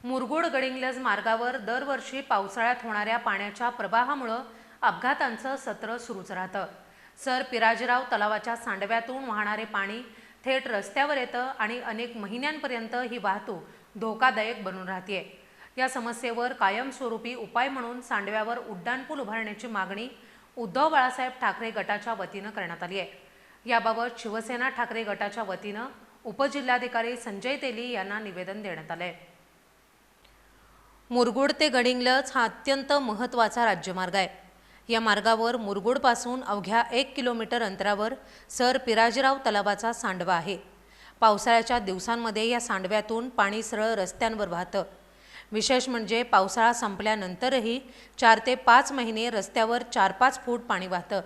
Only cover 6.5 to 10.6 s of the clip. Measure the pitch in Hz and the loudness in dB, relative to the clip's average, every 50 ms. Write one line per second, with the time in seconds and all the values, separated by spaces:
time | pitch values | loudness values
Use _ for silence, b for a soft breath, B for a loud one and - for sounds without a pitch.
6.5 | - 202 185 - - - B B B B B B B - - 269 254 254 262 - | -4 -6 -6 -6 -10 -18 B B B B B B B -8 -4 -2 0 -2 -2 -2
7.5 | 247 226 226 226 226 196 240 240 247 254 262 254 240 202 208 214 214 208 208 233 | 0 4 4 4 4 4 2 2 2 2 2 0 0 2 2 2 0 0 -2 -4
8.5 | 233 233 - 247 196 196 202 202 226 233 233 233 254 269 269 247 208 208 208 208 | -6 -4 -4 -6 -4 -4 -2 0 0 0 0 -4 -8 -8 -6 -4 -2 -2 -2 -2
9.5 | 214 214 226 214 214 202 196 196 214 233 254 B B B B B B B - 254 | -2 -4 -6 -4 -2 -4 -2 -2 -6 -10 -12 B B B B B B B -2 0
10.5 | 262 262 | 0 0